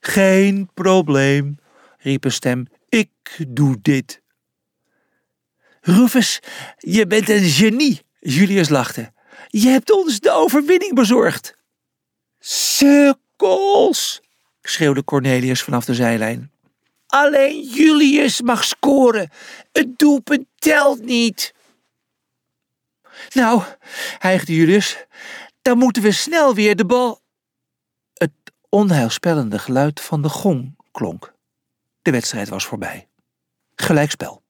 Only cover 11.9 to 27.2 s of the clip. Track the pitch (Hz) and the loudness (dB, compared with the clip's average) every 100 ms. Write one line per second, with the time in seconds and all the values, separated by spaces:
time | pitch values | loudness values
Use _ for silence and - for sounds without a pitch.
11.9 | _ _ _ _ _ - - - - 285 | _ _ _ _ _ -10 -6 -4 2 4
12.9 | 285 285 269 _ _ 392 381 392 403 - | 6 4 2 _ _ 0 2 2 2 2
13.9 | - - - _ _ _ _ - - 156 | 0 -6 -10 _ _ _ _ -12 -2 0
14.9 | 139 143 143 131 127 127 127 - 120 120 | 0 -2 -2 0 0 0 -4 -4 -6 -4
15.9 | 120 120 117 110 120 127 _ _ _ _ | -2 -2 -2 -4 -8 -14 _ _ _ _
16.9 | _ _ 277 285 285 277 302 277 247 311 | _ _ 0 2 2 0 -2 -10 2 4
17.9 | 302 294 294 285 - 247 233 - - 285 | 6 4 4 0 -2 -2 -2 -4 -2 0
18.9 | 277 254 220 170 - - - _ - 302 | 4 4 2 -6 -14 -20 -20 _ -2 -2
19.9 | 254 294 285 - 285 - _ 311 302 285 | 2 2 2 0 -4 -4 _ 0 2 2
20.9 | 269 226 240 233 - - _ _ _ _ | 0 -4 0 0 -4 -12 _ _ _ _
21.9 | _ _ _ _ _ _ _ _ _ _ | _ _ _ _ _ _ _ _ _ _
22.9 | _ _ - - 262 233 233 175 - - | _ _ -20 -6 -2 2 0 -2 -16 -20
23.9 | - - - 185 190 - 160 165 202 - | -14 -14 -4 0 0 0 2 4 4 0
24.9 | - - - - - - _ 262 240 254 | -8 -18 -20 -20 -20 -20 _ 0 2 2
25.9 | 233 214 190 - 330 285 214 214 208 185 | 2 0 0 -2 2 2 2 0 0 0
26.9 | 247 247 - | 0 -2 -6